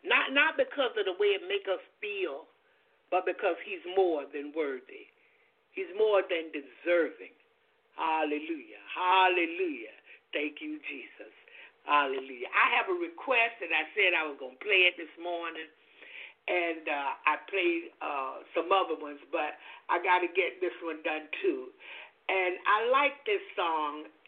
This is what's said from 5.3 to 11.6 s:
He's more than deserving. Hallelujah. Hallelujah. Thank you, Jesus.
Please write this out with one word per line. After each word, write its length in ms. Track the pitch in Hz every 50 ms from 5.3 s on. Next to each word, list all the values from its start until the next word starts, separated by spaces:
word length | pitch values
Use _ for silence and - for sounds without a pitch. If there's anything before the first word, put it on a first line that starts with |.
| _ _ _ _ _ _ _ _ _
He's 160 | - 190 170 180
more 240 | 208 214 214 208 190
than 320 | 180 - 180 165 160 160 -
deserving. 800 | 151 139 - - - - 170 175 170 160 143 - - - - _ _ _ _ _ _ _ _ _ _ _ _ _
Hallelujah. 840 | - 160 160 160 160 156 151 147 151 151 160 165 147 123 - - - - - -
Hallelujah. 1040 | 160 180 180 185 190 185 185 180 175 170 165 170 175 190 175 143 120 110 - - - _ - - - _ _ -
Thank 260 | 160 147 151 147 -
you, 160 | 156 151 151 151 -
Jesus. 480 | - 147 135 113 - - - 104 107 - - - - - -